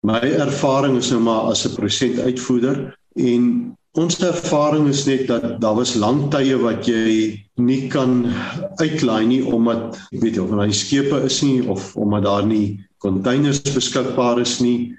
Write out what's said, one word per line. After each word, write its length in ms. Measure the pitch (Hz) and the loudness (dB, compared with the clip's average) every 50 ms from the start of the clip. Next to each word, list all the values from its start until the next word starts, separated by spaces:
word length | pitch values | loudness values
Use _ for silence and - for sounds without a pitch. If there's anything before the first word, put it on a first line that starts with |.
My 180 | - 104 110 117 | 0 0 0 0
ervaring 760 | 120 139 160 - 143 127 - - - 143 135 139 139 139 131 123 | 0 0 0 0 0 -2 -2 0 0 2 2 2 2 2 2 0
is 120 | - - | 0 0
nou 100 | 127 117 | 0 2
maar 300 | 113 117 113 110 110 113 | 2 2 2 0 0 0
as 160 | 110 - - 127 | -2 -2 -2 -4
'n 80 | - | -4
produsentuitvoerder, 1200 | - 104 104 - - 135 120 113 120 123 127 123 - - - 131 120 117 131 143 - - - - _ _ _ _ | -2 -2 -2 0 0 0 0 0 0 -2 -2 -2 -2 -2 0 2 4 4 4 2 -2 -4 -10 -12 _ _ _ _
en 600 | - 135 123 120 120 123 120 120 120 - - - _ _ _ | 0 0 2 4 4 4 4 2 0 -2 -6 -10 _ _ _
ons 280 | _ 156 165 170 165 - | _ 0 0 0 0 0
ervaring 680 | 185 180 165 175 170 - 165 147 147 151 151 156 151 143 | 0 0 0 -2 -2 0 0 2 2 2 2 2 2 2
is 180 | 131 - - | 2 0 0
net 220 | 139 135 127 131 123 | 0 0 0 0 0
dat 340 | 120 117 117 107 - 98 | -2 -2 -2 -4 -4 -2
daar 140 | 113 110 107 | -2 0 0
was 200 | 110 123 123 - | 0 0 0 0
lang 340 | 113 104 - 127 147 143 143 | 0 2 2 2 2 0 0
tye 280 | 151 143 135 135 135 131 | 0 0 2 2 2 2
wat 280 | 123 117 110 101 - | 0 0 -2 -2 -2
jy 600 | 120 117 113 113 110 110 110 110 110 107 107 - _ _ | 0 0 2 2 2 2 2 0 -2 -4 -8 -16 _ _
nie 320 | - 123 120 135 131 139 131 | 0 0 2 2 0 -2 -2
kan 380 | - 147 131 127 127 123 120 123 - - - - - 175 185 - - | -2 0 0 2 2 2 0 0 -2 -4 -6 -8 -8 -8 -8 -10 -4
uitlaai 500 | - 165 156 - - 139 120 110 110 110 | -2 -2 -2 0 0 0 0 0 2 2
nie, 160 | 117 127 135 123 | 2 2 2 0
omdat, 520 | - 123 113 117 117 113 113 - - - - - - - | 0 0 2 2 2 0 -2 -4 -8 -10 -12 -16 -12 -4
ek 80 | 127 | -2
weet 160 | 117 113 - 98 | -2 0 0 0
nie, 60 | 92 | -2
of 60 | 95 | -2
daar 180 | 107 101 101 104 | 0 0 0 0
nie 100 | 101 - | 0 -2
skepe 460 | - - 143 139 139 139 147 135 127 | -2 0 0 0 0 0 0 0 0
is 160 | 131 - - | 0 0 0
nie, 260 | 156 139 131 127 117 104 | 2 2 2 2 0 -2
of 280 | 95 95 - - - | -4 -6 -8 -10 -6
omdat 280 | - 107 104 104 104 98 | -2 0 0 0 0 0
daar 220 | 101 101 101 101 | 0 0 0 0
nie 400 | 107 110 107 104 95 95 101 - _ _ _ | 0 2 2 0 0 -4 -8 -14 _ _ _
containers 640 | - 101 95 95 98 123 123 139 147 143 139 139 | -4 -2 -2 0 0 0 0 2 2 2 0 0
beskikbaar 800 | - 143 139 131 123 - - 135 123 123 123 131 123 120 120 120 | -2 -2 -2 -2 -2 0 -2 -2 -2 -2 -2 0 0 2 2 0
is 200 | 123 120 - - | 0 -2 0 0
nie 360 | 127 120 120 120 120 113 - | 2 2 2 0 -2 -6 -8